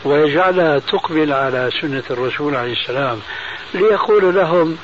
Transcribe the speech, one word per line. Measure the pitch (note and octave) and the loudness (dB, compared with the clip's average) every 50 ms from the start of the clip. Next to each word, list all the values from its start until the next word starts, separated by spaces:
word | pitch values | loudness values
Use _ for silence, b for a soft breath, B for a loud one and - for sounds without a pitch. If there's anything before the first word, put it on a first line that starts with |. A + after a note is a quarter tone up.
| - | 0
ويجعلها | C#3 C#3+ D3 D#3 D3+ C#3+ E3 F#3 F#3 F#3 F3+ E3+ D#3+ D3 C#3 | 2 2 4 4 2 2 2 2 2 2 2 2 2 2 0
تقبل | - - - F#3+ - - E3 D#3 D#3 D3+ C#3 | 0 -2 -4 -2 -2 -2 0 0 0 2 0
على | C3+ C#3 C3+ B2+ B2+ B2+ B2 A#2 - | 0 0 0 -2 -2 -2 -2 -4 -4
سنة | - D3+ C3+ C3+ - - | -6 -4 -6 -6 -6 -6
الرسول | C3+ A#2+ B2+ B2+ A2 - D3 D3 C#3+ | -4 -4 -4 -4 -4 -4 -4 -2 -2
عليه | B2+ A#2+ B2 A#2 | -2 -4 -4 -4
السلام، | - - - B2 C3+ C#3 C3 A#2 A2 G#2 B B B B B B B B B - | -6 -6 -4 -4 -2 -2 -2 -4 -6 -8 B B B B B B B B B -2
ليقول | F#3+ F#3+ A3 G#3 F#3+ - - G#3+ G#3 F#3+ F#3 F3 | 2 2 4 4 2 2 4 4 4 4 4 4
لهم | G3 F#3 D#3+ E3+ F3+ E3 D#3+ E3 E3 | 4 2 4 4 2 2 2 0 -6